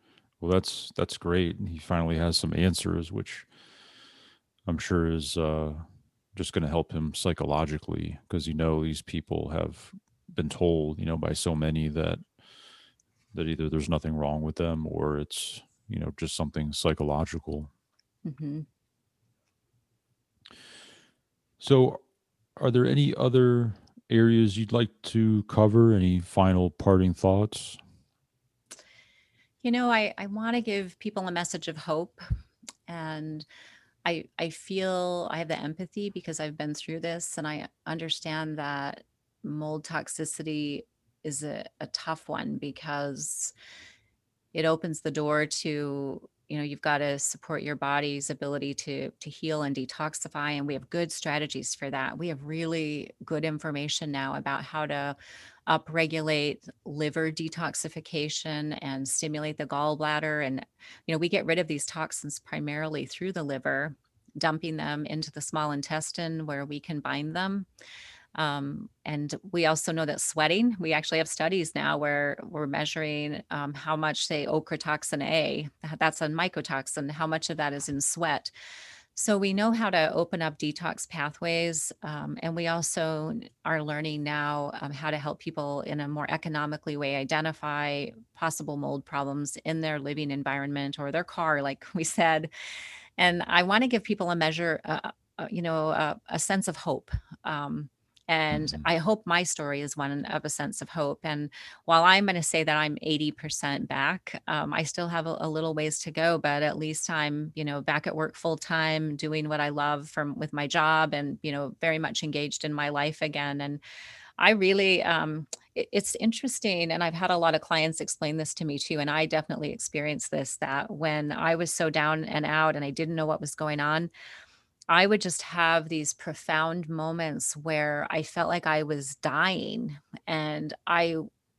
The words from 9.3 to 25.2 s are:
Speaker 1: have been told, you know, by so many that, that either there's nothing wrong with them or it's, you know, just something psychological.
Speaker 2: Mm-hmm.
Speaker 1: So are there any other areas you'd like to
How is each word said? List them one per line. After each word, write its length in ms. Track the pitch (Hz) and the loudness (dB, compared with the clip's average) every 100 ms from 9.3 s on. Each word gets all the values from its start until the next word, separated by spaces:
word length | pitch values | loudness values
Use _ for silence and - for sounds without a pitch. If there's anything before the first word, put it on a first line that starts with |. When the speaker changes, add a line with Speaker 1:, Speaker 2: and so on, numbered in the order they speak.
| 82 76 | -4 -2
Speaker 1:
have 400 | 82 82 - - 190 - _ - | -2 -2 -6 -18 -20 -20 _ -8
been 160 | - 78 | -4 -4
told, 500 | - 87 82 76 85 | 2 4 4 2 -2
you 60 | 85 | -2
know, 100 | 82 | 0
by 160 | 78 | 0
so 240 | 78 87 78 | 0 0 2
many 320 | 78 78 78 | 2 2 0
that, 320 | 78 80 - - _ - - - - _ _ _ _ _ | 0 0 -2 -6 _ -20 -20 -20 -20 _ _ _ _ _
that 140 | - 80 | -4 -2
either 220 | 78 78 | 0 0
there's 180 | 78 73 | 0 2
nothing 300 | 78 80 78 | 0 0 0
wrong 240 | 73 76 | 0 0
with 160 | 78 78 | -2 0
them 280 | 85 80 78 | 0 0 -2
or 320 | 78 76 73 | -2 0 0
it's, 440 | 73 - - - - _ - | -4 -6 -8 -12 -18 _ -8
you 100 | 98 | -6
know, 140 | 80 - | -6 -6
just 180 | 80 - | -6 -4
something 380 | 76 80 76 | -4 -2 -4
psychological. 1000 | - 85 78 73 73 82 - - 76 73 _ _ _ _ _ 165 | 0 0 2 2 0 0 -4 -6 -6 -8 _ _ _ _ _ -12
Speaker 2:
Mm-hmm. 340 | 143 151 151 151 _ _ _ _ _ _ _ _ _ _ _ _ _ _ _ _ _ - - - - - - _ _ _ _ _ _ | -8 -6 -8 -10 _ _ _ _ _ _ _ _ _ _ _ _ _ _ _ _ _ -20 -20 -20 -20 -20 -20 _ _ _ _ _ _
Speaker 1:
So 440 | - 135 127 - _ _ _ _ _ - | 6 8 8 2 _ _ _ _ _ 0
are 140 | 127 | 4
there 140 | 120 123 | 6 6
any 300 | 139 143 - | 6 4 4
other 600 | 127 127 123 120 117 - - - - | 4 8 8 6 4 -2 -12 -20 2
areas 480 | 113 117 117 110 104 | 6 8 8 6 4
you'd 160 | 107 | 2
like 160 | 120 110 - | 2 2 -2
to 400 | - 113 | 0 4